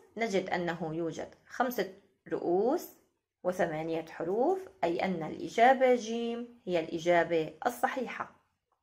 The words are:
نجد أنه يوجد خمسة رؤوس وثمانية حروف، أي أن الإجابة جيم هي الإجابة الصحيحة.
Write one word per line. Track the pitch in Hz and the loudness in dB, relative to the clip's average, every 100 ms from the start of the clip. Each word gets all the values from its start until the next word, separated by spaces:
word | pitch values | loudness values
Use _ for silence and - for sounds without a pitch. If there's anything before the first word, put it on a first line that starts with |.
| - - | -16 -6
نجد | 226 190 180 | 0 0 0
أنه | 175 175 165 165 | -2 -2 -4 -4
يوجد | 156 165 147 - - _ | -4 -4 -6 -10 -14 _
خمسة | - 254 247 190 - _ _ - | -2 -2 0 -4 -6 _ _ -6
رؤوس | 165 - 175 226 339 - - _ _ _ _ | -4 0 2 2 0 -4 -20 _ _ _ _
وثمانية | 185 180 175 156 160 165 160 | -4 0 0 0 -2 -4 -6
حروف، | - 165 208 277 381 - - | -8 -4 0 2 0 -4 -4
أي | 170 170 | -2 0
أن | 185 175 | 0 -2
الإجابة | 156 - 165 - 233 262 254 | -4 -6 -6 6 6 8 6
جيم | 247 214 233 233 233 240 - - | 4 2 -4 -4 -6 -10 -12 -2
هي | 175 | -2
الإجابة | 160 170 165 175 165 170 151 - - | -2 -4 4 4 4 0 0 -2 -4
الصحيحة. | 247 - 262 233 - - _ _ _ _ _ | 0 -2 -2 -6 -8 -12 _ _ _ _ _